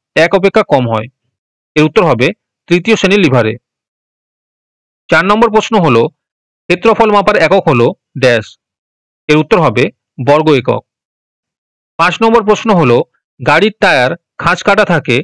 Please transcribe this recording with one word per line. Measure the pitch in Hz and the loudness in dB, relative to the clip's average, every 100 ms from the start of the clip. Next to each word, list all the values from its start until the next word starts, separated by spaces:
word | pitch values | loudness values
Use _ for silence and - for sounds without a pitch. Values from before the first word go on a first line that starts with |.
| _ | _
এক | - 165 | -2 0
অপেক্ষা | 196 190 220 | 0 0 0
কম | 202 143 120 | 0 0 0
হয়। | 113 120 _ _ _ _ _ _ | -4 -8 _ _ _ _ _ _
এর | - | -2
উত্তর | 151 185 | 0 2
হবে, | 175 117 135 214 _ _ - | 0 0 -2 -4 _ _ -4
তৃতীয় | 175 180 220 | -2 0 0
শ্রেণীর | 190 202 | 0 0
লিভারে। | 170 127 110 110 _ _ _ _ _ _ _ _ _ _ _ _ _ _ - | 0 0 -2 -6 _ _ _ _ _ _ _ _ _ _ _ _ _ _ -4
চার | 160 | -2
নম্বর | 180 214 226 | 0 0 2
প্রশ্ন | 214 - 220 | 0 0 0
হলো, | 165 117 123 _ _ _ _ _ - | 2 0 -2 _ _ _ _ _ -6
ক্ষেত্রফল | 175 220 214 220 | -2 0 0 2
মাপার | 208 196 185 | 0 0 0
একক | 160 190 175 | 0 0 0
হলো | 127 120 - _ - | 0 0 -4 _ -2
dash। | 123 117 - - _ _ _ _ _ _ - | 0 0 -4 -18 _ _ _ _ _ _ -2
এর | 151 | -2
উত্তর | 156 202 | 0 0
হবে, | 151 110 151 - _ - 123 | 0 0 -4 -6 _ -8 0
বর্গ | 147 156 | 0 2
একক। | 139 123 113 - _ _ _ _ _ _ _ _ _ _ - | 0 -2 -6 -8 _ _ _ _ _ _ _ _ _ _ -4
পাঁচ | 170 165 | -4 0
নম্বর | 226 233 | 0 0
প্রশ্ন | 208 208 226 | 0 -2 0
হলো, | 190 139 120 - _ _ - 131 | 0 2 0 -2 _ _ -8 -2
গাড়ির | 151 208 - | 0 0 0
টায়ার | 190 147 123 170 _ - | 0 2 0 -4 _ -6
খাঁজ | 170 180 | -4 -2
কাটা | - 202 | 0 0
থাকে | 202 165 139 123 | 0 -2 -2 -4